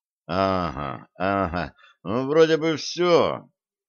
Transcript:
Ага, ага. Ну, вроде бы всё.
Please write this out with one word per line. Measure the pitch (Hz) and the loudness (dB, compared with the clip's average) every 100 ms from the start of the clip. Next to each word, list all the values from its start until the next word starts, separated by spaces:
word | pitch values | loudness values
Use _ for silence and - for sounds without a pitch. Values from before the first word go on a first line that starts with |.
| _ _ - | _ _ -6
Ага, | 92 95 92 85 67 71 57 - - | 0 0 0 -2 -6 -8 -10 -14 -6
ага. | 95 98 90 85 73 - - _ | -2 0 -2 -4 -8 -12 -20 _
Ну, | 85 117 131 | -8 -4 0
вроде | 156 160 160 | 4 4 4
бы | 160 147 | 0 -4
всё. | - 156 175 160 92 62 50 _ _ _ | -6 -2 2 4 2 -2 -10 _ _ _